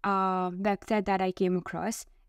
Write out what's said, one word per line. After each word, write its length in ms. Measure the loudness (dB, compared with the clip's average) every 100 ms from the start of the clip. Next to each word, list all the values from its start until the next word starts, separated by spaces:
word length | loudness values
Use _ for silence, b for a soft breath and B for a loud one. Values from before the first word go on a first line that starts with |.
uh, 480 | 0 2 2 0 -2
website 540 | -2 -2 -2 0 0 2
that 140 | 2
I 120 | 0
came 260 | 2 2 2
across. 480 | -2 -6 -6 -6 -10 -20